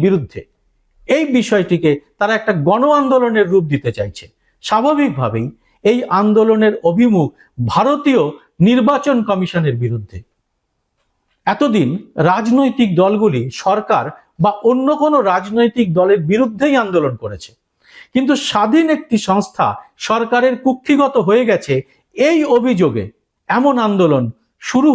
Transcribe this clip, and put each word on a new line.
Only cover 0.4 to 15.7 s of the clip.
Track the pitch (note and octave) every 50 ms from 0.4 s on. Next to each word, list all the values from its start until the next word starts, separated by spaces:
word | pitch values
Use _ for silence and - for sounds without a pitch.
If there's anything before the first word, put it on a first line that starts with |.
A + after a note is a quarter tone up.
| - _ _ _ _ _ _ _ _ _ _ _ _ -
এই | - D4+ D#4+ D4
বিষয়টিকে | B3+ B3 G#3+ - A3 G3+ F3+ - F3+ D#3+ E3 D#3 C#3+ C#3+ _ _ _ -
তারা | G3+ G#3 A3
একটা | G#3+ - - G3+ E3
গণ | C#3 E3 G3 A3+ B3+ D4 D4+
আন্দোলনের | D4 C#4 C4 B3+ B3+ B3 A#3 A3+ A3 G3+ F3
রূপ | F3+ G3 E3+
দিতে | D3+ C#3+ C3+ - A#2+
চাইছে। | A2 - G2+ G2+ - - - - _ _ _ _ _ _ -
স্বাভাবিকভাবেই | - G#3+ A3 A#3 C#4+ D#4 C#4+ C#4+ B3+ D3+ C3 B2+ A2+ A2 A2+ A2+ C3+ - _ _ _ _ _ -
এই | G3+ A#3+ B3 B3+ -
আন্দোলনের | F3 F#3 G#3 G#3 G#3+ A3 A3 A3 A3 G#3+ A3 G#3+ G#3+ - -
অভিমুখ | E3 E3+ F#3+ A#3+ B3 G#3+ F3+ D3+ - - _ _ _ _ - A#2+
ভারতীয় | A2+ - F3 G#3 C4 D4 D4 C#4+ D4 C4+ A3+ D3+ D3 C#3+ - _ _ _ -
নির্বাচন | E3 G#3 A#3+ B3+ A#3 C4+ C#4+ C4 C#4 C#4+ C4+ A#3+ G#3+
কমিশনের | - G3+ F#3 F#3 F3 - F3 D#3+ D3 B2 A#2+
বিরুদ্ধে। | A#2+ A#2 A2+ A2+ G#2 - - F#2 - _ _ _ _ _ _ _ _ _ _ _ _ _ _ _ _ _ _ _ _ _ _ _ - -
এতদিন | G3+ G3+ D4 C#4+ G#3+ G#3+ D3 B2 D3+ G3 - - - - D#3
রাজনৈতিক | E3+ F#3 G#3+ A3 A3+ A#3 C4 C#4 C4 - - A#3+ G3+ F3
দলগুলি | D#3+ F#3 F#3+ G#3 G#3+ A3 G#3 D3 B2 A#2 C3+ -
সরকার | - - F#3 F#3+ G#3+ - - A3 D#3+ A#2+ D3+ - - _ _ _ -
বা | D#3+ G#3 G#3 - -
অন্য | A#3 B3 B3+ C4 C4+ D4+
কোনো | D4+ C#4+ D4+ D4+ C#4+ A3
রাজনৈতিক | G3 F3+ F#3 F#3 G3+ G#3+ A3+ A#3 A#3